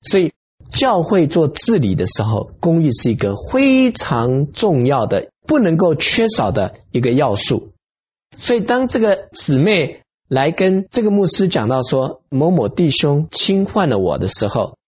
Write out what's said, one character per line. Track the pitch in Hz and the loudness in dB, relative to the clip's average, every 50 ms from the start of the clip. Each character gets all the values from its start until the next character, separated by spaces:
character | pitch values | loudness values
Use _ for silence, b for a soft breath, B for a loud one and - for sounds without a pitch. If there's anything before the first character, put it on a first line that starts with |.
所 | _ - - 196 | _ 0 0 2
以 | 180 156 - _ _ _ _ _ - - | 0 0 -4 _ _ _ _ _ -20 -8
教 | - - 277 262 226 185 160 | -4 0 0 2 2 0 0
会 | - 214 190 165 | 2 2 2 2
做 | 139 - 180 165 139 | 2 2 0 0 0
治 | - - - - 226 196 | 0 -4 -2 0 0 0
理 | 127 101 95 | 2 0 0
的 | - 92 | -2 -2
时 | 95 - - 107 | -2 -2 -2 -2
候， | 110 110 101 - - - - | -2 -2 -2 -4 -6 -12 -4
公 | - 170 165 165 160 | -2 0 2 2 2
义 | 151 120 | 0 0
是 | - - 127 | 0 -2 -2
一 | 113 | -2
个 | - - 101 101 101 - - - | 0 -2 -4 -4 -6 -8 -4 0
非 | 262 269 269 262 262 262 247 - | 2 2 4 4 4 2 2 0
常 | - - - - 120 113 123 127 135 143 143 - | -2 -4 -2 -2 -2 0 0 0 0 -2 -2 -4
重 | - - 214 170 131 120 | -2 0 0 2 2 2
要 | 131 143 135 110 | 2 2 0 0
的， | 95 101 98 - - _ _ _ | 0 -2 -2 -4 -6 _ _ _
不 | - 311 302 | -2 0 2
能 | 233 175 165 | 2 2 2
够 | 160 196 175 160 | 2 2 0 0
缺 | 147 - - - - 226 220 | 0 0 0 0 0 0 0
少 | 214 - 127 101 - | 0 0 0 0 0
的 | 104 98 90 - - _ _ _ | -2 -4 -4 -6 -14 _ _ _
一 | 131 | -2
个 | 120 127 117 | 0 0 0
要 | 131 147 127 101 | 0 0 0 0
素。 | 104 - - 127 95 - - - _ _ _ _ _ _ _ _ _ _ _ _ | -2 -2 -2 -2 -4 -4 -10 -20 _ _ _ _ _ _ _ _ _ _ _ _
所 | - - - 247 | -10 -2 -2 0
以 | 233 | 0
当 | 190 220 240 247 262 240 | 0 0 0 0 0 0
这 | - 254 | 0 0
个 | 220 214 196 - - - - | 2 2 0 0 -4 -8 -6
姊 | - - - 147 131 | -4 -2 0 2 2
妹 | 143 202 214 185 147 - - - _ _ _ _ _ _ | 4 2 2 2 0 -2 -6 -14 _ _ _ _ _ _
来 | - 131 135 151 165 | -2 0 0 0 0
跟 | - 190 185 190 190 190 - | 0 0 2 2 0 -2 -2
这 | - 247 220 | -4 -2 0
个 | 214 | 2
牧 | 202 202 196 | 2 2 0
师 | 165 - - 196 185 | 0 0 0 0 0
讲 | - 156 131 113 | 0 0 0 0
到 | 131 131 123 | 0 -2 -2
说 | - - 131 131 143 - - _ _ | 0 -2 -2 -2 -2 -6 -12 _ _
，“某 | - 131 147 165 | -2 0 2 2
某 | 190 160 117 101 | 2 2 0 -2
弟 | - - 180 156 | 0 0 0 2
兄 | 131 - - 147 143 143 156 160 | 2 2 0 2 0 0 -2 -2
侵 | - - - - 190 196 196 | -2 -2 0 0 0 0 -2
犯 | 196 - 214 190 156 | -2 -2 -2 0 0
了 | 120 101 | 0 0
我” | 95 90 73 | 0 0 -2
的 | 67 76 95 | -2 -2 -4
时 | - - 110 | -2 -2 -4
候 | 101 - 117 101 - - _ _ | -2 -2 -2 -4 -4 -8 _ _